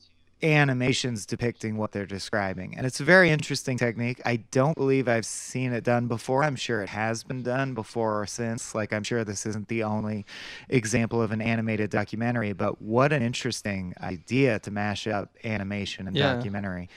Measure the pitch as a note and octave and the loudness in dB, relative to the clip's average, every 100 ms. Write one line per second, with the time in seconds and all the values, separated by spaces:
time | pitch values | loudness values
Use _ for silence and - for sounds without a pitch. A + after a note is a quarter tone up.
0 | _ _ _ - D#3+ D3+ C#3+ B2+ B2+ B2 | _ _ _ -2 4 6 6 4 2 2
1 | B2+ A2 - A2 A#2 - A2 A2 G#2+ G2+ | 0 -4 -6 -2 -2 -2 -4 -2 -4 -4
2 | F#2 G2 - G#2+ G2 F2+ F#2 - B2+ - | -6 -8 -2 -2 0 -4 -8 -4 -4 0
3 | C#3+ F#3 E3+ D#3 - C#3 - B2 A#2+ A2+ | 6 8 8 4 0 -4 -2 0 0 0
4 | A#2+ B2 A2+ A#2 - C3 C#3+ D3 C3+ C3+ | -4 -2 -2 -2 0 2 2 2 2 4
5 | B2 A2+ - - - B2+ B2+ A#2 A#2+ A#2+ | 4 2 0 -8 -6 -4 -2 0 2 2
6 | A#2+ A2+ - C3 D3+ B2 - A2+ F#2 G#2 | 2 -2 0 2 2 0 -2 -2 -2 -2
7 | A2 A2+ - C3 B2 B2+ C3+ A#2 G#2 A#2+ | -2 -2 -6 -6 -2 0 -2 -4 -6 -2
8 | A2 G#2+ G2+ - A#2 A2+ - A2+ G#2 G#2+ | 0 0 -4 -4 -4 -4 -4 -4 -2 -2
9 | G#2 A#2+ G#2+ G2 A2 G#2+ G2+ A2+ G#2+ G#2+ | 0 -2 -2 -4 -4 -4 -4 -2 0 -2
10 | G#2+ G#2+ - - - - - C3 G#2+ A2+ | -2 -6 -8 -14 -14 -14 0 0 2 2
11 | A2+ A#2 A2 A2 A2 A2+ A2+ G#2+ G#2 A2 | 2 2 2 0 0 0 0 0 0 0
12 | G2+ G#2+ A#2+ A#2+ G#2 F#2+ G#2 - G#2+ A#2 | -2 -2 0 0 -2 0 -2 -2 0 4
13 | C#3+ D3+ A#2 A#2+ B2 - G#2+ G2 F2+ - | 4 4 0 -2 -4 -4 -4 -4 -6 -8
14 | F2+ F2+ - B2+ C3+ G#2 G2 G#2 G#2 G2 | -8 -8 -2 2 4 2 -2 -4 -2 -2
15 | A2 G2+ - _ A#2 G#2 G2 G2+ G2 - | -2 -4 -4 _ -4 -4 -2 -4 -6 -6
16 | F#2+ G2 C#3 A#2+ G#2 G2+ G2+ F2+ F2 | -4 2 2 0 -4 -4 -6 -6 -10